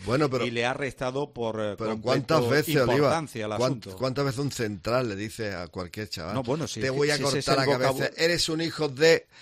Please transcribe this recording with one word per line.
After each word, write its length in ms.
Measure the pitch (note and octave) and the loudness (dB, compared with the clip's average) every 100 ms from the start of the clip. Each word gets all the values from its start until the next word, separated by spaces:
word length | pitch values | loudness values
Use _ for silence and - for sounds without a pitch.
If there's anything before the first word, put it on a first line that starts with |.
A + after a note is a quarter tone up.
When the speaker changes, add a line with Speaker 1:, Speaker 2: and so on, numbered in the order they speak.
| G2 | -2
Speaker 1:
Bueno, 240 | C3 D3+ | 2 2
pero 160 | B2+ A#2+ | 0 -2
Speaker 2:
y 60 | |
le 140 | A#2 A#2 | 0 -2
ha 80 | |
restado 600 | C3 C#3 - B2+ C3 C#3+ | -2 -6 -4 -4 -2 -6
por, 220 | B2+ A2+ A2 | -4 -4 -2
eh, 160 | G#2+ G2 | -4 -4
Speaker 1:
pero 140 | A2 | -4
Speaker 2:
completo 100 | A2 | -4
Speaker 1:
¿cuántas 480 | A2 C3+ C3+ D#3+ A#2+ | 0 0 2 2 4
veces, 280 | C#3 D3+ D3 | 2 2 2
Oliva? 160 | B2 B2 | 4 4
Speaker 2:
importancia 480 | C#3+ D#3+ D3+ A#2 G#2+ | 4 2 -2 -6 -4
al 120 | G#2+ | 0
Speaker 1:
¿Cuán-, 140 | B2+ | 0
Speaker 2:
asunto. 240 | B2+ G2 F#2 | 0 -6 -4
Speaker 1:
cuántas 260 | C3 C3 | -4 0
veces 160 | C#3 A#2 | -2 0
un 120 | C#3+ | -4
central 580 | - A2+ G2+ - B2 B2+ | -2 -4 -4 0 0 0
le 80 | G2 | -4
dice 360 | G#2+ - G#2+ | -6 -6 -6
a 140 | F#2 E2+ | -6 -8
cualquier 400 | - F2+ G#2+ G#2+ | -8 -8 -8 -8
chaval, 280 | - E2 A2 | -8 -6 -4
Speaker 2:
cuánto, 140 | A#2 | -2
bueno, 160 | D3+ C#3+ | -2 -4
sí, 140 | - | -4
Speaker 1:
"Te 80 | C3+ | -2
Speaker 2:
es 60 | |
Speaker 1:
voy 140 | C3 D3 | 0 0
Speaker 2:
que 40 | |
Speaker 1:
a 40 | D3 | 2
Speaker 2:
si 60 | |
ese 160 | C#3 C#3+ | 0 0
es 60 | C3+ | 0
Speaker 1:
cortar 200 | C3+ C3+ | 2 4
Speaker 2:
el 60 | |
Speaker 1:
la 60 | B2+ | 2
cabeza, 260 | C3 C3+ C#3 | 2 0 -2
Speaker 2:
vocabu- 80 | - | 0
Speaker 1:
eres 300 | E3 E3+ - | 0 2 0
un 120 | D#3+ | 0
hijo 260 | E3 D#3 D3+ | -2 -2 -4
de, 400 | B2+ D#3+ D#3+ - - | 4 6 6 4 -18